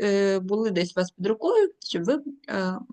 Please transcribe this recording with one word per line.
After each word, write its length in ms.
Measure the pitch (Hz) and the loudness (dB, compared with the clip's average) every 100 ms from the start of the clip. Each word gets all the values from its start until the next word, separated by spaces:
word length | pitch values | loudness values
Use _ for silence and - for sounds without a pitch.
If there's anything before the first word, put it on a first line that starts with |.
е, 380 | 202 196 196 196 | 0 2 2 0
були 320 | 185 208 220 | 0 0 0
десь 260 | 180 175 - | 0 -2 -2
у 40 | |
вас 100 | 180 | -4
під 160 | - 190 | -2 -2
рукою, 460 | 220 339 453 392 - | 0 2 4 2 0
щоб 240 | - 175 | -6 -4
ви, 180 | 170 294 285 - - | 0 0 -2 -14 -6
е, 300 | 196 185 185 - | -4 -2 -4 -10